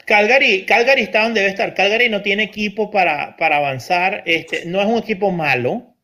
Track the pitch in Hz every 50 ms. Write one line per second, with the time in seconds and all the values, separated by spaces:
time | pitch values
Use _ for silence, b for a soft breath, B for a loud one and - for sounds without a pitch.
0 | - - 220 208 208 208 247 269 285 254 208 190 185 - 190 226 240 247 269 262
1 | 226 190 - 220 214 233 233 214 196 196 190 196 220 175 170 - 190 202 208 226
2 | 240 240 214 202 202 208 196 202 220 208 - 214 214 208 196 220 214 202 208 202
3 | 185 165 151 143 143 - - - 165 160 151 147 147 143 135 127 120 - 185 175
4 | 180 190 202 - - 170 165 160 156 - - - - 170 175 190 202 208 233 226
5 | 220 220 220 185 208 202 180 170 156 143 135 123 120 127 170 240 - - _ _